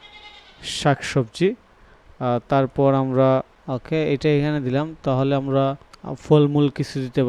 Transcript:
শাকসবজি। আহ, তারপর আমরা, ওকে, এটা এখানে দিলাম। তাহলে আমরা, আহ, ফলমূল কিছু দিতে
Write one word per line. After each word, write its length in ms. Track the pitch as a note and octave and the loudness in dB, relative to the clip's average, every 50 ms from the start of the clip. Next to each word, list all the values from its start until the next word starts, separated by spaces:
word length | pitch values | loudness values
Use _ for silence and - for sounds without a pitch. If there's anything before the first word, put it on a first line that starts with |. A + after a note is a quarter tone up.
| - - - - - - - - - - - - - - - - | -20 -20 -20 -20 -20 -20 -20 -20 -20 -20 -20 -16 -12 -10 -10 0
শাকসবজি। 720 | - D3 C3+ - - - - C#3+ A#2+ A2+ - - E3+ F#3+ B3 | 0 2 2 0 -2 -4 -2 -2 -4 -4 -2 -2 0 0 0
আহ, 840 | - _ _ _ _ - - - - _ - - - C3 B2 A#2+ A#2 - - | -4 _ _ _ _ -20 -20 -20 -20 _ -20 -12 -6 -4 -2 -2 -2 -2 0
তারপর 380 | C#3+ C#3 C3+ B2+ - - C#3 C#3 C3+ C3+ | 0 0 0 0 0 2 2 2 2 2
আমরা, 260 | C3+ C3 B2+ C3 C3+ C3 C3 C3 - - _ _ _ - C3 | 0 0 0 2 4 4 2 2 0 -6 _ _ _ -8 -8
ওকে, 220 | B2 - - D#3+ D#3+ D#3 D3+ C#3+ | -8 -6 -4 -4 -2 0 0 -2
এটা 140 | C3 - D3+ D3 C#3+ | 0 0 0 2 2
এখানে 200 | C#3+ D3+ D3+ D3 B2+ | 0 0 -2 -2 -2
দিলাম। 200 | B2 B2+ C#3 D#3 D#3+ D#3+ - - | -2 -2 -2 -4 -4 -8 -6 -4
তাহলে 260 | C#3 C3 B2+ C3+ C#3 C#3 C3+ | -2 0 0 0 0 0 -2
আমরা, 220 | C3+ C#3 C3+ C3+ C3+ C3+ | -2 0 0 0 0 0
আহ, 440 | C#3 - - - - - - - C#3 - - | -2 -6 -12 -20 -20 -16 -12 -12 -12 -12 0
ফলমূল 420 | - D3+ D3+ D3 C#3+ D3 D3 D3 C#3 - - | 4 4 4 4 4 2 2 0 0 0 -4
কিছু 180 | C#3+ - - C#3 C3 | -6 -6 -6 -8 -8
দিতে 180 | B2+ - C#3+ C3 | -4 -2 -2 0